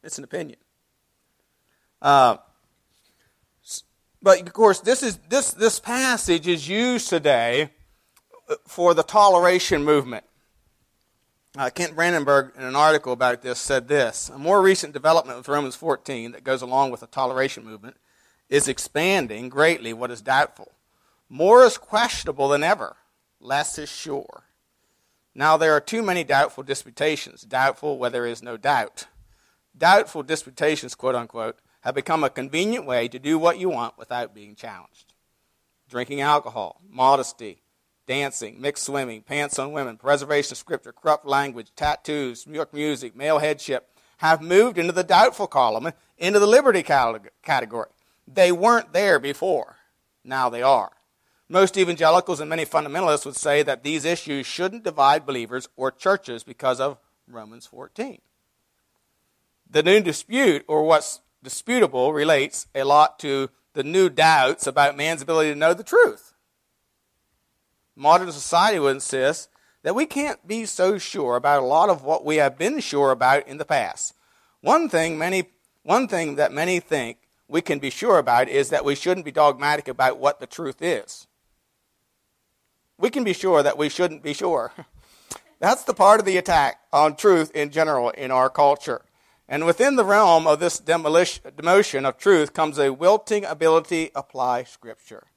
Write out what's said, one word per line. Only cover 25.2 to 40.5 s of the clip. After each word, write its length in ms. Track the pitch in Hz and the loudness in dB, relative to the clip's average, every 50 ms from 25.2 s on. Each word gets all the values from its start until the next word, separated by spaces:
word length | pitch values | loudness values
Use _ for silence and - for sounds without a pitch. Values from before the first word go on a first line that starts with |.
| _ _ _ | _ _ _
Now 220 | 127 143 156 160 | -2 2 2 4
there 180 | 156 160 156 151 | 4 4 2 2
are 60 | 147 | 2
too 220 | 147 - - 226 | 0 -2 -6 -4
many 240 | 226 196 180 180 160 | -2 -2 -2 -4 -2
doubtful 380 | 139 143 135 143 - - - 139 | 0 2 2 2 0 -4 -12 -8
disputations, 800 | 131 139 - - 123 117 - 147 156 156 143 - - - - - | -8 -8 -8 -8 -16 _ -4 -2 -2 -2 -4 -8 -16 -18 -20 -18
doubtful 540 | 110 127 127 131 139 131 _ - 151 143 | -8 -4 0 0 0 -2 _ -8 -8 -6
where 120 | 127 123 120 | -4 -6 -6
there 160 | 123 123 120 | -4 -4 -6
is 180 | 117 117 113 - | -6 -10 -10 -14
no 140 | 123 117 | -16 -16
doubt. 500 | 110 101 139 147 127 110 - _ - - _ _ _ _ _ _ _ _ _ _ _ _ _ _ | -6 -4 -2 -2 -2 -2 -6 _ -20 -20 _ _ _ _ _ _ _ _ _ _ _ _ _ _
Doubtful 460 | 127 156 170 190 202 - - - 160 135 | _ 4 4 4 4 4 0 -8 -12 -6
disputations, 680 | 131 160 156 - 143 127 - 156 151 156 - - 123 - | -6 -6 -6 -6 -14 _ -2 -2 -2 -2 -2 -6 -14 -16
quote 220 | _ - 131 127 | _ -4 -2 -2
unquote, 420 | 120 117 110 - 117 110 113 - _ _ _ _ _ | -2 -6 -8 -10 -8 -8 -8 -10 _ _ _ _ _
have 140 | _ 120 127 | _ -6 -6
become 280 | 139 135 - 160 160 151 | -6 -4 -2 -2 0 0
a 60 | 139 | -2
convenient 560 | - - 127 135 139 160 185 214 233 247 170 | -4 -6 -12 -8 -4 -4 -4 -4 -4 -6 -6
way 220 | 139 127 123 117 | -4 -4 -4 -4
to 100 | 120 123 | -4 -8
do 220 | 127 131 147 165 156 | -10 -4 -4 -2 2
what 180 | 160 175 170 | 2 0 0
you 120 | 180 185 185 | 0 -4 -4
want 280 | 160 120 120 120 _ | -4 -4 -6 -8 _
without 380 | _ 113 _ 127 120 120 104 98 | _ -16 _ -8 -8 -8 -10 _
being 200 | 104 104 104 104 | -20 -20 -20 -20
challenged. 580 | _ - 117 101 92 85 _ _ _ _ _ _ _ _ _ _ _ _ _ _ _ _ _ _ _ _ _ | _ -18 -18 -18 -18 -20 _ _ _ _ _ _ _ _ _ _ _ _ _ _ _ _ _ _ _ _ _
Drinking 300 | 123 120 123 123 143 143 | -10 -10 -10 -8 -8 -4
alcohol, 600 | 139 147 147 147 143 117 110 120 98 82 - _ _ 196 | 0 2 2 2 0 -4 -10 -10 -10 -10 -12 _ _ _
modesty, 720 | _ 123 127 131 139 139 131 - - _ 117 104 90 _ _ _ _ _ _ _ _ _ _ | _ 2 4 4 4 4 2 -4 -10 _ -18 -18 -18 _ _ _ _ _ _ _ _ _ _
dancing, 520 | - 127 139 143 139 - - 117 104 113 - | -8 -6 -6 -6 -6 -8 -10 -12 -14 -16 -10
mixed 240 | 127 143 143 - - | -10 -8 -8 -8 -10
swimming, 380 | - 139 143 131 123 113 110 | -8 -6 -6 -8 -8 -12 -16
pants 360 | 107 _ 139 147 147 143 - | _ _ -8 -6 -6 -6 -6
on 140 | - 131 143 | -8 -8 -6
women, 240 | 151 151 139 123 110 | -6 -8 -8 -8 -10
preservation 560 | 110 _ 135 143 143 143 143 151 147 143 - | _ _ 0 0 0 0 -2 -2 -2 -2 -4